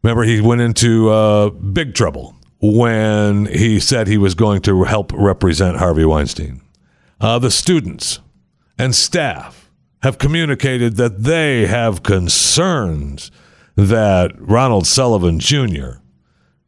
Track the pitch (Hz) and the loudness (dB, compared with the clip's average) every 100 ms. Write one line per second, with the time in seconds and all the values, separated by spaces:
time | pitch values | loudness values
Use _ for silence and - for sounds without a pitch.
0 | 117 117 113 110 110 120 117 110 120 113 | 0 2 2 2 2 2 0 0 2 4
1 | 110 107 107 104 104 - 98 98 143 - | 4 4 4 2 0 -2 -4 -4 -4 -2
2 | 95 67 65 - _ _ 104 110 120 110 | -2 -2 -16 -20 _ _ 0 2 2 2
3 | 107 107 104 101 104 - 113 107 - 127 | 0 2 2 0 0 0 2 2 0 -2
4 | 101 104 98 87 107 101 104 92 90 110 | 0 2 2 2 0 2 0 0 0 -2
5 | 95 - 101 92 95 78 92 90 90 80 | -4 0 0 2 0 2 0 0 0 2
6 | 80 78 69 - 71 65 _ _ _ _ | 2 2 -2 -6 -10 -12 _ _ _ _
7 | _ _ 107 120 123 - - 175 101 - | _ _ -2 0 0 -2 0 0 -2 -10
8 | - - _ _ _ _ _ - 131 120 | -10 -10 _ _ _ _ _ -4 -2 0
9 | - 180 143 87 - - _ _ _ _ | 0 -2 -4 -6 -14 -20 _ _ _ _
10 | 135 - 139 160 160 135 139 127 120 107 | -2 0 -2 0 -2 -2 -2 0 -2 0
11 | 120 95 113 165 156 127 95 117 117 95 | -2 -2 -2 0 0 0 0 0 -2 -2
12 | - 98 87 - - 151 185 160 98 78 | 0 0 0 -2 0 0 0 -2 -4 -6
13 | 71 69 - _ _ _ _ - 101 113 | -8 -12 -18 _ _ _ _ 0 2 2
14 | 104 92 90 - - 113 131 107 82 - | 2 2 0 -4 0 2 2 0 0 0
15 | 123 107 87 82 - 147 120 76 65 60 | 2 2 2 0 0 -2 -2 -4 -8 -14
16 | _ _ _ _ _ _ | _ _ _ _ _ _